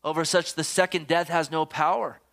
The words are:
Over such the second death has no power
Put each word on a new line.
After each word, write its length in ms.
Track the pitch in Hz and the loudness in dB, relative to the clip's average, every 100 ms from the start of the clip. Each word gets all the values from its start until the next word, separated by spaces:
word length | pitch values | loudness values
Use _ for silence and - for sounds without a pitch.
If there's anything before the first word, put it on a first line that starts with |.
Over 200 | 151 160 | -2 -2
such 300 | 160 180 170 | 2 2 2
the 100 | - | -6
second 440 | 156 - 185 180 151 | -2 0 0 0 0
death 200 | 170 156 | 0 2
has 220 | 170 147 | 0 0
no 160 | 160 156 | -2 -2
power 540 | - 156 117 113 - _ | 0 0 0 -4 -8 _